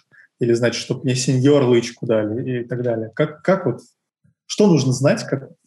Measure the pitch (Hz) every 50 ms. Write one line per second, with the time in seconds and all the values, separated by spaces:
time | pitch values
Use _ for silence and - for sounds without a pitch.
0 | _ _ _ _ _ _ _ _ 123 117 120 117 120 117 117 - - - 135 131
1 | - 135 127 131 - - 135 127 123 143 147 143 131 120 123 120 117 - - _
2 | - 117 113 110 107 104 107 120 - 131 127 120 120 123 131 120 123 123 117 113
3 | 110 110 - - 151 156 151 - _ - 196 190 180 131 120 - - _ _ _
4 | _ _ _ _ _ _ _ _ _ _ - - 208 202 170 147 127 135 123 123
5 | 131 156 226 226 - - - 135 - - - _ _